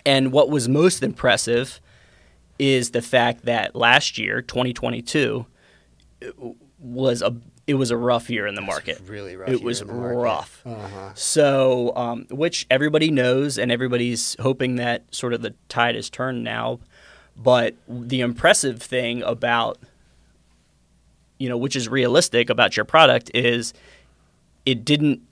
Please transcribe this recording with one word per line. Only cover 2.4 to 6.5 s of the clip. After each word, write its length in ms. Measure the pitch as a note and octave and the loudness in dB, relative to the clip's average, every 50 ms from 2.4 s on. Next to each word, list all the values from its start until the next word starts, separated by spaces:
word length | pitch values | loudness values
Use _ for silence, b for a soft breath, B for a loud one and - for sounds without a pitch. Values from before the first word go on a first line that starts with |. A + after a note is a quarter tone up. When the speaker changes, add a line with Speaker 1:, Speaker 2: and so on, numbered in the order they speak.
| b _ _ | b _ _
Speaker 1:
is 320 | - C#3+ C#3 C3+ B2+ A#2+ A#2 | -2 2 2 4 2 2 0
the 120 | - A#2+ A#2 | -2 -4 -2
fact 420 | - - B2 A#2 A#2+ A#2 - - | 2 2 2 4 2 0 -2 -4
that 300 | A#2+ A#2 A2+ G2 - - | -2 -2 -2 -2 -4 -2
last 420 | B2 A2+ A#2 B2 C#3+ - - - | 2 4 6 6 4 4 0 -6
year, 240 | A#2 G#2+ G2 G#2+ B2 | -6 -6 -4 -4 -6
twenty 320 | B2 - - B2 B2+ B2+ A#2+ | -6 -4 -2 -2 -2 -2 -4
twenty-two, 720 | - - B2 A#2 A#2 A#2+ - - D#3 C3 A#2 G#2+ A#2+ A#2 _ b b b b b b b b b b b _ _ - | -4 -6 -6 -6 -6 -6 -2 0 0 0 0 -2 -6 -8 _ b b b b b b b b b b b _ _ -20
it 140 | B2 B2 - | -18 -18 -18
w-, 200 | - B2 A#2 | -16 -16 -16